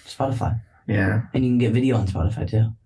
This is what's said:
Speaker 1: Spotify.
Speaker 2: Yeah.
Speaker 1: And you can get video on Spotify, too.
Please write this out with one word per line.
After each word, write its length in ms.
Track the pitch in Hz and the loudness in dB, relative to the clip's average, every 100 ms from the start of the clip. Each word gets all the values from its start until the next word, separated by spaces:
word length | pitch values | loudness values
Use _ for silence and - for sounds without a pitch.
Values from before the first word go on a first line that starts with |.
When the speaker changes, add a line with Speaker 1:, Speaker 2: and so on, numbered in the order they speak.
| - | -14
Speaker 1:
Spotify. 540 | - 135 120 - 113 - _ - | -6 -4 -2 -2 -4 -8 _ -4
Speaker 2:
Yeah. 360 | 104 101 107 - | 0 2 0 -2
Speaker 1:
And 100 | 127 | 0
you 60 | 127 | 2
can 80 | 123 | 2
get 140 | 117 | 2
video 240 | 123 131 113 | 2 2 2
on 100 | 95 | 0
Spotify, 420 | 90 87 - 95 | -2 -2 -2 -2
too. 200 | 110 110 - | 0 0 -2